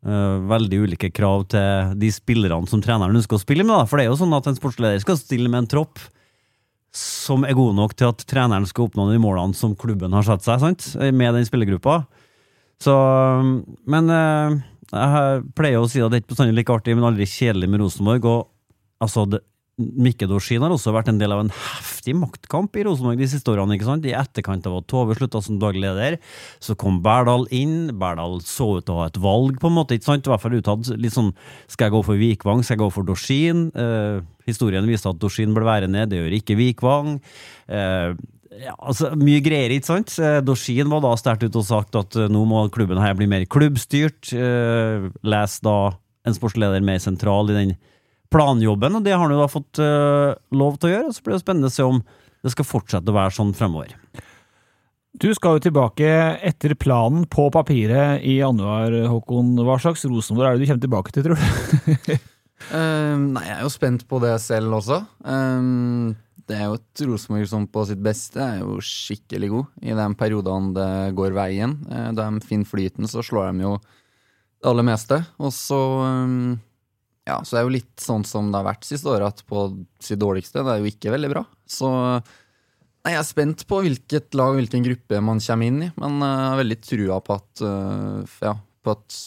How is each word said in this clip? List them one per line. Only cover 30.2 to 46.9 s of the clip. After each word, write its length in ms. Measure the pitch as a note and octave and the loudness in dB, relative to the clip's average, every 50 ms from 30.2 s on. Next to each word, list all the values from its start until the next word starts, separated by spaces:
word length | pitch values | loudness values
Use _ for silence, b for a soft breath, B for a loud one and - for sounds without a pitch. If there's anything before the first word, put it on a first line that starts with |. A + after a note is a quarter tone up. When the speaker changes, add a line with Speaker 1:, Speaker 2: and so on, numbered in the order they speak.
| C3+ C3+ | 2 0
Speaker 1:
I 60 | C3 | 0
hvert 80 | G#2 - | 0 0
fall 140 | A#2 A#2+ A#2+ | 0 -2 0
uttatt 320 | G2 - G#2 G#2+ A#2 B2 A#2+ A2 | 0 0 -2 -2 -2 -6 -4 -2
litt 140 | A#2 A#2 G#2+ | -4 -2 0
sånn, 140 | - A2+ G2+ F#2 B B B B B B | 0 0 0 0 B B B B B B
skal 200 | B - - A#2+ G#2+ | B -2 0 0 2
jeg 60 | G2+ | 4
gå 60 | A2+ G2+ - | 2 2 2
for 100 | G#2+ G2+ | 2 2
Vikvang, 400 | G#2+ A#2 A2 - - G#2 G2+ A#2+ | 4 2 2 0 0 0 2 2
skal 160 | A#2+ - A#2+ | 2 0 0
jeg 60 | G#2+ G#2+ | 0 0
gå 80 | G2+ F2 | 0 0
for 160 | G2+ F#2+ F2 | -2 -2 -2
Dorsin? 600 | F#2+ F2 - - C3+ C#3 D#3 E3 E3+ E3+ E3+ D#3+ - | -4 -4 -2 -2 0 0 2 2 2 0 -2 -2 -4
Eh, 480 | - A#2+ A#2 A2+ A2 G#2+ G#2 G#2 G2 F2 D#2+ - _ _ - | -4 -4 -2 -2 -2 -2 -2 -4 -4 -6 -10 -16 _ _ -8
historien 340 | A2+ - B2+ A2 F#2+ F#2+ G2 | -4 -2 0 0 0 0 0
viser 300 | A2 A#2 G#2+ - G2 F2+ | 0 0 0 -2 -4 -4
at 80 | E2 - | -2 -4
Dorsin 340 | G2+ - - A2 G#2+ A2 | -4 -2 -2 -2 0 0
ble 80 | A2 A2 | 2 2
værende, 400 | A2+ A2 G#2+ F#2+ F#2 G2 G2+ A2 A2 G2+ | 2 2 2 0 0 -2 -2 -2 -2 -2
det 80 | F2+ | -2
gjør 160 | E2 D#2+ F2 G#2+ G#2+ | -2 -2 -2 -4 -2
ikke 180 | - G#2+ G#2 | 0 2 2
Vikvang. 560 | A#2+ B2+ A#2 - - B2 C#3 D3 C#3+ D3+ D3+ C#3 B B B B B B B B B B - | 2 2 0 0 2 2 2 2 0 -2 -6 -6 B B B B B B B B B B -6
Eh, 400 | G#2 G2+ F#2+ F#2 F#2 F2 F2 F2 E2 - - _ _ _ _ - G2+ | -4 -2 -2 -2 -2 -2 -4 -6 -8 -10 -18 _ _ _ _ -20 -18
ja, 160 | B2 C3 - | -16 -16 -14
altså, 380 | - - - C3 G#2 D#3 C#3+ D#3 | -12 -6 -6 -4 -2 -2 -2 0
mye 240 | D3+ C#3+ C#3+ C#3+ D3 | 4 4 6 6 6
greier, 320 | C#3 D#3+ D#3 D3 C3+ A#2 B2 | 4 2 2 2 0 0 0
ikke 220 | C#3+ C3 - E3 | -2 0 0 -2
sant? 240 | F#3 A3 - - - | -2 -2 -4 -4 -2
Eh, 220 | E3 D3+ D3+ D3 C#3 | 0 2 2 2 2
Dorsin 480 | C3 C3+ A#2 - - B2 B2 C#3+ C#3 D3 | 2 0 -2 -2 -2 0 0 0 0 0
var 80 | D#3 D3 B2+ | 0 2 2
da 80 | A#2 | 2
sterkt 320 | A2 - C3 A2+ G#2+ A#2+ A2+ | 2 2 0 0 0 0 0
ute 80 | F#2 A#2 G#2+ | 0 -2 0
og 80 | G2 A#2 | 2 0
sagt 240 | G#2+ G2+ - - | 0 0 0 -2
at, 240 | A2+ G2 F#2+ - A2+ | -4 -4 -2 -2 -2
eh, 80 | A2 G#2 | 0 2
nå 160 | G#2 G#2 A2 | 2 2 2
må 220 | A2 A2 A2 G#2+ G#2 | 2 2 2 2 0
klubben 320 | - A#2+ A2+ F#2 F#2 F#2 | 0 0 -2 0 2 2
her 160 | G#2 G#2 G2 | 2 2 2
bli 140 | F#2 G#2+ G2+ G2+ | 2 2 2 2
mer 160 | F#2+ F#2 F2+ | 0 0 2
klubbstyrt. 840 | - C#3+ D3+ D3+ C#3+ B2 - - - C#3+ D3 D#3 D3 _ - - - | 4 4 4 4 2 0 -4 -2 0 0 0 0 -2 _ -12 -8 -4
Eh, 720 | A#2+ B2 B2 B2 A#2+ A#2+ A#2 A#2 A#2 A2+ A2+ A2 G#2+ F#2+ F#2+ F#2 - _ | -2 0 0 0 0 0 0 2 0 0 0 -2 -2 -4 -6 -8 -6 _
les 360 | G#2+ G#2+ G#2 G#2 G2+ - - - | 0 0 2 0 -2 -4 -2 0
da 140 | A2 G#2 G#2 G2 G2+ F#2 - _ _ _ _ _ B2+ | 2 2 4 2 0 -2 -4 _ _ _ _ _ -4
en 80 | A2 | -4
sportsleder 480 | G2 - A2+ G2+ A#2 G#2+ G2+ F#2+ F#2+ G2 | -2 -2 -4 0 0 0 2 2 2 2
mer 160 | G2 | 2